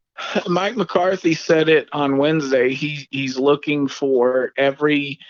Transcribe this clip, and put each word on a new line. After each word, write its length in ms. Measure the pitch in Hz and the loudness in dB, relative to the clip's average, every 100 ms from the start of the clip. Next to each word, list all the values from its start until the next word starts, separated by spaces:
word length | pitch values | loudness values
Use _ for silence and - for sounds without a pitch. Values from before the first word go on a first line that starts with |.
| _ - | _ -14
<sighs> 320 | - 185 - | -8 -6 -2
Mike 280 | 175 202 240 | -2 -2 -4
McCarthy 600 | 185 180 180 190 170 160 | -2 0 0 0 0 -2
said 340 | - 160 156 | 2 2 4
it 180 | 156 - | 2 2
on 260 | 147 139 135 | -2 0 2
Wednesday. 560 | 147 160 135 131 127 | 2 0 2 2 2
He, 340 | 139 151 147 135 | 0 -4 -6 -8
he's 260 | 139 135 127 | -6 -4 0
looking 500 | 139 143 - 147 135 | 2 2 0 -2 -2
for 640 | - 139 127 123 131 123 - | -2 0 2 2 2 -2 0
every 640 | 139 143 151 147 143 - | -2 0 0 0 -2 -10